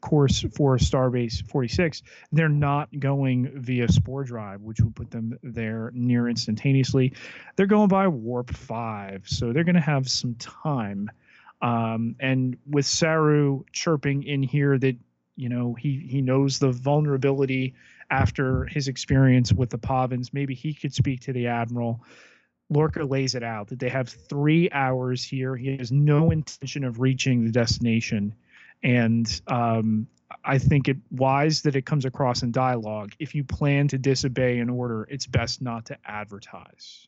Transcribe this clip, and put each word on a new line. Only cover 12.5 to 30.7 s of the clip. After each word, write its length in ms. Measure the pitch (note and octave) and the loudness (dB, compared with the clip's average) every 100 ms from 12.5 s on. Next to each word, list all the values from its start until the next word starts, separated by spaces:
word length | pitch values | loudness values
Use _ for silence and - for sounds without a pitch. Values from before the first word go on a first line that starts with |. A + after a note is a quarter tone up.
| B2 C#3+ | -4 -2
with 160 | D3 | -2
Saru 800 | C#3 - D#3+ D#3+ D3+ D3 C#3+ C3+ - | 0 0 0 2 4 4 2 0 -6
chirping 520 | - - D#3 C#3+ C#3 | -6 0 0 0 -2
in 180 | C#3+ C#3+ | -2 -2
here 340 | C3+ D3 C#3+ C3+ | 0 2 4 4
that, 200 | C3 A#2+ _ _ _ - | 2 -2 _ _ _ -10
you 120 | B2 | -4
know, 240 | B2 A#2+ | -2 -2
he, 340 | A#2 D3 C3+ D3 | -4 -4 -4 -4
he 140 | C3+ | -2
knows 380 | B2+ C3 C#3 C3 | 2 4 2 2
the 140 | C3+ | 0
vulnerability 1000 | B2 C3 D3 D3+ C3+ C#3 C3+ C3+ C3 C3 - - - - | 0 0 2 2 2 2 2 0 0 -4 -8 -20 -20 -4
after 540 | C3+ C3+ - C3 C3 | 2 2 2 0 0
his 240 | - D3+ C#3 | -2 -2 -4
experience 640 | C3 - C3+ C3+ B2+ A#2 | -6 2 6 8 6 6
with 160 | - B2 | 4 2
the 80 | A#2 | -2
Pavans, 560 | - C3 B2+ B2+ B2 | -2 0 0 -2 -6
maybe 220 | C#3 C#3 | -6 -6
he 180 | B2+ D#3 | -6 -8
could 220 | D3 D3 | -6 -8
speak 260 | - D3 B2+ | 0 0 0
to 120 | - | -4
the 120 | B2+ A#2+ | -2 0
Admiral. 540 | A#2+ A#2 A#2+ A#2 A#2 - - - _ _ _ _ | 0 -2 -2 -2 -4 -8 -20 -20 _ _ _ _
Lorca 340 | D3 D#3 - | 2 2 0
lays 300 | D3 C3+ C3+ | -2 -2 -2
it 80 | B2+ | -2
out 260 | A#2 A2 G2+ | -6 -8 -10
that 100 | B2 | -6
they 120 | B2 | -4
have 180 | C3 B2+ | -2 -4
three 600 | - - C#3+ D3 D#3+ E3+ | -8 -10 0 4 4 4
hours 520 | C#3 C3+ C3 B2+ B2+ | 2 0 0 -2 -4
here. 340 | - C3+ C3 C3 | -4 -4 -4 -4
He 200 | C3 C3+ | -6 -6
has 160 | B2 | -2
no 380 | C#3 D3 D3 E3 | 2 4 4 4
intention 540 | D#3+ - - C3 D3+ | 2 -2 -10 -10 -6
of 160 | C3 A2+ | -6 0
reaching 440 | C3 C3 - B2 | 0 2 2 2
the 80 | A2+ | 2
destination. 840 | A#2 A#2 - A#2 A2+ - A2 G2+ G#2+ _ - - _ | 2 2 2 2 2 0 -2 -2 -6 _ -20 -20 _
And, 460 | C#3+ B2 A#2 A#2 A2+ - - | 0 2 4 2 0 -4 -4
um, 580 | B2 A#2 A2+ A2 G#2+ A#2 _ _ - | 0 2 2 2 0 -2 _ _ -12
I 140 | - C#3 | 0 2
think 320 | B2+ | 4